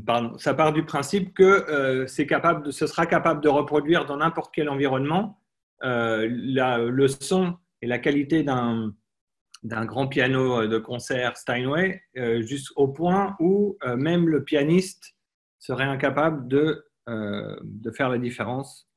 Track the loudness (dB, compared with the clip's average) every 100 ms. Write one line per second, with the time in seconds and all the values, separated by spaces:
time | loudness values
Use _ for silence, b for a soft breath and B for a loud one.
0 | 0 -2 -2 -4 -2 2 2 2 -2 -4
1 | -2 -2 -4 6 8 8 4 0 0 0
2 | -2 -4 0 2 2 0 -4 -4 -4 0
3 | 2 2 2 2 4 2 2 0 2 2
4 | 2 -2 -2 -2 -6 -4 -2 0 0 0
5 | 0 0 -2 -10 _ _ _ _ -4 0
6 | 0 0 0 -2 -2 0 2 0 0 2
7 | 2 0 -2 0 0 -4 _ _ -4 -2
8 | 0 0 0 0 2 0 0 -2 -4 -10
9 | _ _ _ _ _ -16 -10 -6 -6 -4
10 | -2 0 2 2 2 2 0 -2 -4 -10
11 | -4 -2 -2 -4 -4 -2 -2 0 -2 -4
12 | _ -6 -2 -2 -2 -8 -8 0 0 2
13 | 0 2 0 0 2 2 0 -2 -4 -2
14 | 2 2 4 2 0 0 4 2 2 -12
15 | -20 _ _ _ _ _ -8 -4 -2 0
16 | 0 2 0 0 0 2 2 -2 _ _
17 | -10 -8 -6 -6 -8 -10 -12 -10 -10 -2
18 | -2 0 -4 -6 -6 -6 -8 -18 _